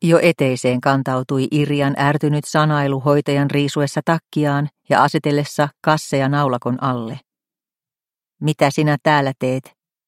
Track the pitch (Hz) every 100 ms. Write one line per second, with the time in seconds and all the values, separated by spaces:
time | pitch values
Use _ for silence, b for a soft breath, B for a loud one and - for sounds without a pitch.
0 | 165 165 175 - 135 127 127 127 143 135
1 | 135 127 131 135 135 147 143 143 139 143
2 | 143 147 151 147 - 156 156 147 139 135
3 | 143 143 147 139 139 143 143 151 143 156
4 | - 165 _ 151 147 143 147 _ - 123
5 | 143 156 147 147 143 - 143 _ - 156
6 | - 139 135 143 139 123 127 123 135 123
7 | 113 131 _ _ _ _ _ _ _ _
8 | _ _ _ - 151 151 143 156 151 147
9 | 156 147 135 - 131 131 - _ _ _